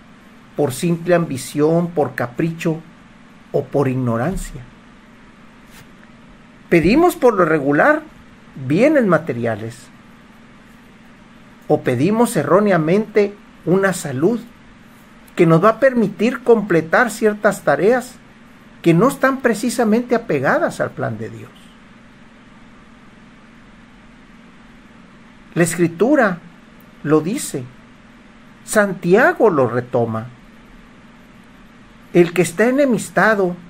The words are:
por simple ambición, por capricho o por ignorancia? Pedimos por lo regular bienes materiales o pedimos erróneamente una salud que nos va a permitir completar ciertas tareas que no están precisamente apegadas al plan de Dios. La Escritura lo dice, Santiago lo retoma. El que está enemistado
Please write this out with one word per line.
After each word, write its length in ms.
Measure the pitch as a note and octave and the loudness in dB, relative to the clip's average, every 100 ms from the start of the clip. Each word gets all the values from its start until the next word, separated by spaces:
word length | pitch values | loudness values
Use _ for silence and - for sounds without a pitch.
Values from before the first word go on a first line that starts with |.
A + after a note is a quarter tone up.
| - - - - - - | -20 -20 -20 -20 -14 -4
por 160 | C#3+ | -4
simple 420 | - F3 E3+ E3+ | -2 -4 -2 0
ambición, 760 | F3 D#3+ C3 - D3 D3+ E3 F3 | 0 0 -8 -8 -2 0 0 -2
por 260 | D#3+ C#3 - | -2 -4 -4
capricho 640 | B2 - E3 E3 E3+ D#3+ - - - - - - - | -8 -4 -6 -4 -6 -6 -10 -20 -20 -20 -20 -20 -8
o 140 | D3 C#3 | -6 -4
por 240 | C#3 C3+ | -2 -2
ignorancia? 720 | C3 B2 A2+ C#3 F#3+ - C#3 - - - - - - - - - - - - - - - - - - - - - | -2 -2 -2 -4 -6 -10 -14 -20 -20 -20 -20 -20 -20 -20 -20 -20 -20 -20 -20 -20 -20 -20 -20 -20 -20 -20 -20 0
Pedimos 480 | E3+ D#3+ C4 F4 - | 2 4 4 2 2
por 160 | B3 | 2
lo 100 | G#3 | 2
regular 580 | E3 D#3+ C#3 D3 A#3+ D#4 D#4 - - - - - B2+ | 2 0 0 2 2 0 -4 -20 -20 -20 -20 -12 -4
bienes 400 | D#3 C4+ D#4 A3 | 2 2 2 2
materiales 720 | D#3+ E3 A#2+ A#2 G#2+ A2+ - - - - - - - - - - - - - - - - - - - - | 0 -2 -6 -4 -6 -10 -16 -20 -20 -20 -20 -20 -20 -20 -20 -20 -20 -20 -20 -20 -20 -20 -20 -20 -12 -2
o 140 | D3+ | -2
pedimos 520 | - B2 D#3+ A3 A#3+ F3 | 0 0 0 0 0 0
erróneamente 960 | C#3 F3 G#3 E3+ D#3 G3 G#3+ G#3+ G3+ G3+ - - - | 2 2 2 0 0 0 0 0 -2 -4 -20 -10 -2
una 260 | F#3 F#3+ | 0 0
salud 480 | F3+ D#3 B2+ E3+ A#3 - - - - - - - - - - | -2 -6 -2 0 -2 -8 -20 -20 -20 -20 -20 -20 -20 -8 0
que 100 | E3 | 4
nos 160 | E3 | 4
va 60 | G3+ | 4
a 120 | - | 2
permitir 640 | C4+ B3 G3+ - G#3+ B3+ | 2 2 -2 0 -2 0
completar 680 | - A#3 G#3 E3 D#3+ G3 A#3+ | 2 2 2 0 2 0 0
ciertas 520 | - G#3+ G#3 G#3 - | 0 -2 0 -2 0
tareas 500 | - C#3+ F#3 B3+ A#3+ - - - - - - - | -2 0 2 0 -2 -16 -20 -20 -20 -20 -20 -4
que 120 | E3+ | 2
no 140 | E3 A#3+ | 4 2
están 320 | C#4 C4+ C4+ | 2 -2 0
precisamente 760 | B3 G#3+ B3 B3 A3+ A3 B3 | -2 -2 -4 -2 0 0 0
apegadas 680 | A#3 A3+ D#3 C#3 C4+ D#4+ - | -4 -2 -2 0 0 -2 -4
al 100 | C3 | -8
plan 260 | - B2+ G#2+ | -6 -8 -8
de 120 | A2 | -12
Dios. 200 | A2+ A#2 - - - - - - - - - - - - - - - - - - - - - - - - - - - - - - - - - - - - - - - - | -14 -20 -20 -20 -20 -20 -20 -20 -20 -20 -20 -20 -20 -20 -20 -20 -20 -20 -20 -20 -20 -20 -20 -20 -20 -20 -20 -20 -20 -20 -20 -20 -20 -20 -20 -20 -20 -20 -20 -20 -20 -8
La 100 | - | -2
Escritura 760 | E3+ F3 E3 E3 A3+ D4 G#3+ E3+ - - - - - - | 0 0 -2 0 2 2 2 -2 -12 -20 -20 -20 -20 -10
lo 200 | C#3+ D#3 | 0 0
dice, 420 | D#3 C4 - D3 B2 - - - - - - - - - - | 2 -6 -6 -10 -12 -18 -20 -20 -20 -20 -20 -20 -20 -20 -4
Santiago 840 | A3 G3+ E3+ F3 G3 D4+ F4+ A#3 | 0 0 -2 2 4 4 2 2
lo 200 | D#3 B2 | 2 0
retoma. 560 | A#2+ A#2+ B2+ A#2 A2 A#2 - - - - - - - - - - - - - - - - - - | -2 -4 -2 -2 -4 -10 -18 -20 -20 -20 -20 -20 -20 -20 -20 -20 -20 -20 -20 -20 -20 -20 -20 -2
El 220 | - E3+ | 2 2
que 80 | F#3 | 2
está 260 | E3 - A#3 | -2 0 0
enemistado 880 | C4 C#4 G#3+ - - G3+ G#3+ F#3 F3 | 2 0 0 -2 0 2 2 -2 -4